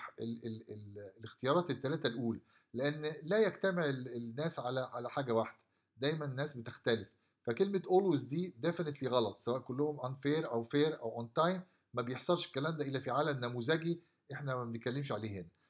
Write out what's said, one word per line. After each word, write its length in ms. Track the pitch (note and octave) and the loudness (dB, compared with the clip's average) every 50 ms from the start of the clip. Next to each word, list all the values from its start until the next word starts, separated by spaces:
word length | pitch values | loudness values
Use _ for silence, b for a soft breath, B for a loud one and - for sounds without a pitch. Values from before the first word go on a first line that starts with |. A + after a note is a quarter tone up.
| - - - - | -10 -12 -10 -8
ال-، 260 | A2+ A#2 A#2 A#2 A#2 | -6 -6 -6 -6 -6
ال-، 180 | A2+ A2+ A2+ A#2 - | -8 -8 -8 -10 -12
ال-، 420 | G#2+ G#2 G#2 G2+ G2+ G#2 G#2 G2 - - | -14 -14 -14 -14 -14 -14 -14 -14 -16 -14
الاختيارات 520 | A2+ A2 - - - B2+ D3 F3 F3 E3+ | -16 -14 -10 -2 2 4 4 4 4 2
التلاتة 360 | C3 - - C3+ D#3+ D3 - | -2 -2 0 -2 -2 2 2
الأولى، 340 | B2 - C3+ A#2+ A#2 A2 - b b b b b b - | 2 2 2 0 0 -2 -2 b b b b b b -4
لأن 380 | A#2 C3 D3 D3+ D#3 D3+ D3+ D#3+ D3+ | 0 0 0 0 0 -2 -4 -4 -4
لا 160 | D#3 D3+ G3 G#3+ A3 | -2 2 4 6 6
يجتمع 380 | F#3+ - - - F#3+ F#3 F3+ E3 | 4 4 2 0 0 2 2 2
ال-، 240 | C#3+ C#3 B2+ B2 B2+ | 2 0 -2 -4 -6
الناس 500 | A#2+ A#2+ A#2+ A#2 A#2 C3 D3+ E3 - - | -6 -6 -6 -6 -6 -4 -2 -2 -2 -2
على، 220 | B2 B2 B2+ C3 | -2 -2 0 -2
على 300 | C3 B2+ - B2 A#2+ A#2+ | -2 -2 -6 -6 -6 -4
حاجة 220 | - D3 C#3 B2 | -4 -2 0 4
واحدة، 260 | A2+ A2+ A2 - - _ _ _ _ _ _ _ _ | 4 4 4 2 -4 _ _ _ _ _ _ _ _
دايما 280 | A2+ C3 D3 D#3 D#3 D3+ | 0 0 0 0 0 -2
الناس 320 | C#3+ B2+ B2+ C#3+ D3+ - | -4 -2 -2 -2 -2 -4
بتختلف. 520 | A#2+ A2 B2 - - _ C3 A#2 G#2+ F#2+ - _ _ _ _ _ _ | -6 -8 -10 -12 -2 _ 4 4 4 2 -8 _ _ _ _ _ _
فكلمة 400 | _ - A#2 - A3+ G3+ G3 F#3 | _ -2 2 2 2 2 2 -2
always 460 | F3 - F#3 F#3 G3+ F#3+ D#3 C3+ - A#2 | 0 6 4 6 6 6 4 2 2 0
دي 260 | C#3 E3+ F3+ F3+ - A2+ B2 | -2 -2 -2 -4 -6 -2 -2
definitely 380 | E3+ E3+ - E3+ D3+ C#3+ - C3 | -2 0 0 -4 -4 -4 -4 -2
غلط، 320 | B2 A#2+ B2 A2+ G2+ G2 | 4 4 4 4 4 0
سواء 240 | - - A#2+ B2 C3 | -4 -2 -2 -2 -2
كلهم 400 | B2 - B2+ B2+ D3 D3+ D3 C#3+ | -2 -6 -2 0 0 0 -2 -4
unfair 440 | C3 B2+ C3+ - - C#3 D3 D#3 D#3 | -6 -6 -6 -2 0 0 0 2 0
أو 200 | - A#2+ A#2 A2+ | 0 -2 -2 -2
fair 360 | - - C#3+ D3 D#3 D#3 - | 2 4 4 4 4 2 -2
أو 240 | - A2+ A2+ A#2 A#2 | -6 -6 -4 -4 -8
on 160 | A2+ _ D#3+ | -4 _ 4
time، 180 | D#3 F3 F#3+ F#3 F3+ b b b b b - | 4 4 4 0 -6 b b b b b -4
ما 80 | B2+ | -4
بيحصلش 440 | B2 A#2+ C3 B2 - - F3 D#3+ - | -2 -2 -4 -4 2 2 2 2 2
الكلام 300 | - - C3 C#3 D#3+ E3 | -2 -2 -2 -2 -2 -2
ده 80 | D3 C#3+ | -2 -4
إلا 160 | C3+ C3+ C3 | -2 -2 -4
في 100 | B2 C3 | -2 0
عالم 340 | A#2+ C#3 D3+ D#3 C#3+ C3 A#2+ | 0 2 2 2 0 0 -2
نموذجي 560 | A#2+ B2 B2 A#2 C3 D#3+ D#3+ D#3 E3+ E3+ E3+ B B B B B _ | -4 -4 -2 0 2 2 2 2 -2 -2 -2 B B B B B _
إحنا 240 | C#3 C3+ C#3+ C#3 C3 | -12 -8 -4 -4 -2
ما 80 | B2+ B2 | -2 -2
بنتكلمش 480 | A#2 A2+ A#2 - B2+ A#2+ C#3+ C#3+ C#3 | -4 -6 -4 -4 -2 -2 -2 -2 -2
عليه 280 | A#2+ G#2 G#2+ G#2+ G2+ F#2+ | -4 -4 -2 -4 -6 -6
هنا. 80 | E2+ E2 _ _ _ | -10 -12 _ _ _